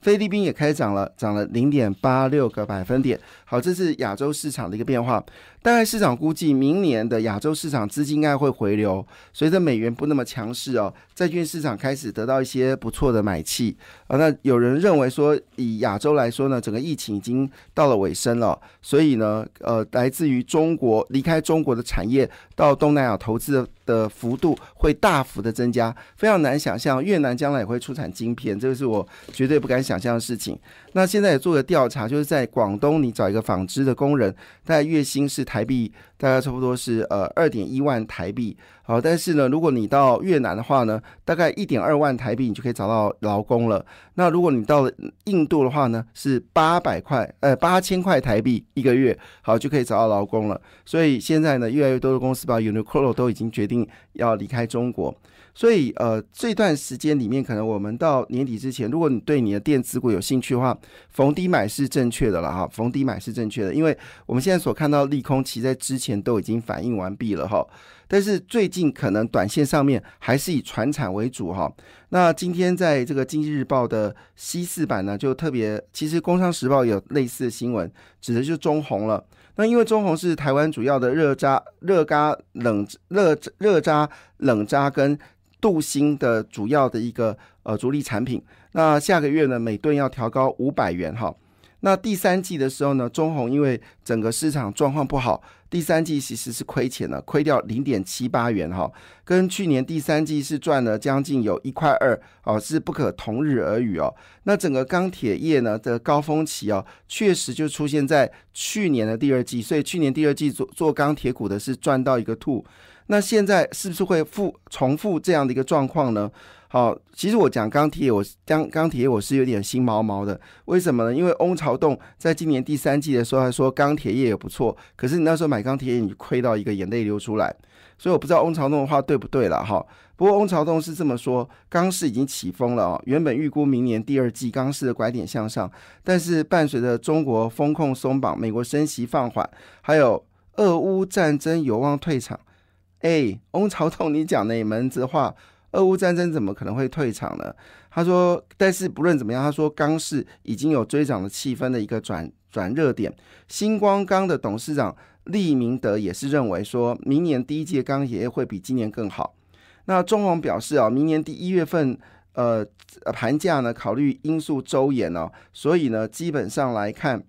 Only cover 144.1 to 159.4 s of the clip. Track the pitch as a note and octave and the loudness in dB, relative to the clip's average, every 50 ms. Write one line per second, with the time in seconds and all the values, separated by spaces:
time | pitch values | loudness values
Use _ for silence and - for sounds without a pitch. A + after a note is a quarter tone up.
144.1 | D3 D3+ D#3 - F#3 C3+ G2+ A2 A#2 A#2 A2 G#2+ A2 A2+ B2 C3 C3 B2+ B2 C3 | 0 0 0 0 0 0 0 0 0 -2 -2 -2 -2 -2 -2 -2 -2 -2 -4 -2
145.1 | - D#3 C3+ G#2 - _ - - _ _ _ _ - - F#3+ F#3 F#3+ F3+ F#3+ F3+ | 0 0 -2 -2 -4 _ -20 -20 _ _ _ _ 0 2 4 4 4 2 2 0
146.1 | F3 E3+ F3 F3 D#3 D#3 A2 F#2+ G2+ - - F#2+ G#2 B2 C3+ C3 C3 D#3 D3+ B2 | 2 2 0 0 0 -2 -2 -4 -4 -6 -6 -6 -4 -2 -2 -4 -2 -2 -2 -2
147.1 | G#2+ - - E2 G1+ G1+ G1+ - - _ - - - - - _ - - E3+ E3+ | -2 -4 -8 -8 -8 -8 -10 -12 -12 _ -20 -20 -20 -20 -20 _ -2 -2 2 4
148.1 | F#3 F3+ F3+ F3+ F3 - - _ - _ G3 F#3+ F3+ F#3 F#3 F3 - - D3 F3 | 4 4 4 4 2 0 -4 _ -2 _ 2 2 2 0 -4 -6 -4 0 2 2
149.1 | E3+ C#3+ B2 G#2 A#2 B2+ C3+ D3 D3 D3 D#3 D3+ D3 - D3+ C#3+ D#3 D#3+ D#3 - | 2 2 0 -2 -2 0 0 -2 0 0 0 -2 0 0 0 0 0 0 -2 -4
150.1 | D#3 C#3 A#2+ - - _ _ - A2+ G#2 B2+ D#3 D#3 C3+ A2 G#2 - C#3+ D3+ C3+ | -6 -6 -6 -6 -12 _ _ -8 -8 -2 0 0 2 0 0 0 0 0 0 0
151.1 | C3+ G2+ F#2 G2 - - - C#3+ B2 A2 - B2+ B2+ A#2+ G#2 G2+ A#2+ A2+ G#2+ - | -2 -4 -4 -6 -8 -8 -6 -6 -6 -4 -4 -4 -2 -2 -4 -4 -6 -6 -6 -6
152.1 | G#2 E2 E2 D2+ - _ _ _ - A2+ F#2+ F2+ A2 D3 D#3+ C#3 - - G#2+ - | -8 -8 -8 -10 -14 _ _ _ -8 -6 -4 -4 -2 0 0 0 0 0 -4 -6
153.1 | - _ _ _ - - _ _ - - G3+ G#3+ A3 G#3+ G3 G#3 G3 G3+ G3+ F#3+ | -6 _ _ _ -20 -20 _ _ -8 -4 -2 0 0 2 2 2 2 2 2 2
154.1 | G3 F#3+ G3 F#3 D#3+ B2+ - A#2 G2+ A2 - - D3+ C#3+ B2 F#2+ D#2+ - - _ | 2 0 2 2 -2 -2 -2 -4 -4 -4 -6 -4 -2 -2 -2 -2 -4 -10 -20 _
155.1 | _ _ _ - E3+ G#3+ G3 E3 D3 C3 A#2+ A#2 B2 B2+ - A2 G2+ G#2+ G#2 F#2+ | _ _ _ -4 -2 0 2 2 2 2 2 0 -2 -2 0 0 0 0 -2 -4
156.1 | F2+ - - C#3 C#3 D3 C3 A2 F#2 F2 G2+ - - B2 A#2+ A#2+ A#2+ - - - | -6 -6 -6 -2 0 0 0 0 -2 -4 -6 -6 -4 -2 -2 -2 -2 -4 -2 0
157.1 | C#3 D3 E3+ F3 D3+ B2 B2+ - D3 D3+ D#3+ D3+ F#3 C#3 B2 - C#3 C#3 C#3+ C3 | 0 2 2 2 0 -2 -2 -4 -6 -6 -6 -2 -2 -4 -2 -2 -2 -2 -2 -2
158.1 | A#2 F#2 G2+ B2 A#2 - C3 - - F#2+ F2+ - C3 B2+ A2+ G#2+ G2+ - A2+ G2+ | -4 -4 -4 -4 -4 -4 -6 -6 -6 -10 -6 -4 -4 -2 -2 -4 -6 -6 -8 -8
159.1 | F#2 - - - _ _ | -6 -6 -8 -8 _ _